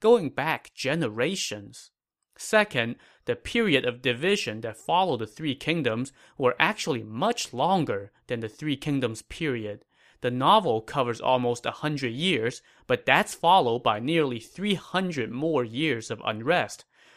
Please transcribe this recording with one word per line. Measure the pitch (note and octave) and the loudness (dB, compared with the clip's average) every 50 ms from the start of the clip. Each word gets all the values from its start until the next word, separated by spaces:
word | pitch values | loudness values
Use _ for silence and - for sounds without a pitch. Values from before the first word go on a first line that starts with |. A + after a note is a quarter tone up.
going | - A3 A#3+ A3 E3 C3 | 4 6 6 6 4 0
back | - - C#3 D#3+ C#3 - - - _ | -4 -2 -2 -2 -2 -4 -6 -12 _
generations. | - - C3 D3+ E3+ D3+ G#2+ G#2 A2+ B2+ E3+ G3 F#3 - - G#2+ G#2 G2+ G#2+ A2+ - - - _ _ _ _ _ _ _ _ _ | -6 -2 -2 0 0 0 -2 0 0 0 0 0 -4 -6 -6 -8 -10 -12 -16 -18 -20 -20 -20 _ _ _ _ _ _ _ _ _
Second, | - - - A3 G#3+ G#3 G#3 - B2+ A2+ A#2 B2 - - - _ _ - | -14 -4 2 4 4 4 2 0 -2 -2 -2 -4 -10 -14 -20 _ _ -6
the | B2+ A#2 | -4 -4
period | - - - - A#3 A3+ G3 C#3 B2+ A2+ | -4 -4 -2 0 2 4 4 4 4 4
of | B2 A#2 B2 | 2 -2 -2
division | B2+ B2+ A#2 A#2+ D#3+ F#3+ G#3 G3+ - A2+ G#2+ A2 | -2 -2 -2 0 0 0 0 0 -2 -6 -8 -8
that | A2+ A2+ G#2 | -8 -10 -10
followed | - - - E3 F3+ F#3+ F3 C3+ A2 | -8 -4 0 2 2 2 2 0 -2
the | A2 | -4
Three | - - - D#3+ D3 B2 | -8 -8 -8 -6 -6 -6
Kingdoms | - - D#3 E3+ E3 C3+ A#2 A2 A#2 C3 - - _ - - _ | -4 -2 -2 -2 0 0 -2 -2 -2 -4 -6 -10 _ -20 -16 _
were | - C3+ B2 - - | 0 0 0 2 2
actually | D3+ F#3+ G#3+ - - F3 C#3 A2+ | 2 0 0 -2 -4 -4 -4 -4
much | A2 G#2+ A2 B2 F3+ A3+ - - - - B2 | -4 -8 -4 -2 0 0 0 -2 -6 -8 -2
longer | A#2+ C#3+ F3+ G3 F3+ C#3 A2+ G#2 G2 G2+ - _ _ _ | 0 2 2 4 2 2 0 -2 -4 -6 -10 _ _ _
than | - B2 A#2 | -8 -6 -6
the | A2+ A2 | -6 -8
Three | - - D3+ D3+ C3+ | -10 -8 -4 -4 -4
Kingdoms | - - D3+ C#3+ C3+ B2 A2+ A2+ - | -4 -2 -2 -2 0 -2 -2 -4 -6
period. | - - - - E3 D3 B2 A#2 G#2 G#2 G#2 - _ _ _ _ _ _ _ _ | -14 -14 -10 -6 -4 -4 -4 -4 -6 -8 -10 -12 _ _ _ _ _ _ _ _
The | - B2 | -4 -2
novel | B2 B2+ C3 E3 G#3 A3 F#3+ C#3 A2 A2 | -2 2 4 6 6 6 4 2 0 0
covers | - - - C#3+ B2 A#2+ A2+ - | -2 -4 -2 0 0 0 -2 -2
almost | - A#2+ B2+ B2+ B2 A#2+ A#2+ - - | 2 2 2 4 2 0 -2 -2 -4
a | A#2+ | -6
hundred | - - - D3+ D3+ C3+ C3+ A#2 | -6 -4 -4 -4 -2 -2 -4 -4
years, | A#2 C#3 E3+ F#3+ D#3+ A2 A2+ B2 - - _ _ _ _ _ - | -4 -2 0 0 0 0 0 -2 -4 -6 _ _ _ _ _ -2
but | B2 B2 - | -2 0 2
that's | C3 C3+ F3 G#3 - - | 4 4 4 4 0 -4
followed | - - E3+ F#3+ F#3+ C#3+ A#2 A2+ - - | 0 4 6 6 6 6 4 2 2 2
by | A#2+ G#2+ G#2+ | 0 0 0
nearly | A#2+ C#3+ E3+ E3 D3 C3 A#2+ A2 | 0 0 2 2 2 0 -2 -6
three | - - - E3 G3+ G#3 F#3+ | -10 -14 -12 -6 -2 -2 -2
hundred | C#3+ - - - F#3 F#3+ F3+ D#3 C3+ A2+ G2+ | -2 -4 -4 -4 -4 -2 -2 -2 -4 -4 -4
more | A#2 C3 D#3 E3 D#3 B2+ | -4 -4 -2 0 0 0
years | B2 G#2+ A#2 C3 D#3+ D#3 A#2+ A2+ - - | 0 -2 -2 -2 0 0 0 -2 -4 -8
of | A#2 G#2+ - | -8 -6 -4
unrest. | A2+ A2 G#2+ A2+ D3+ F3+ E3+ A2 G#2 - - - _ _ _ _ _ - | -4 -4 -2 0 0 2 2 0 -2 -6 -14 -20 _ _ _ _ _ -20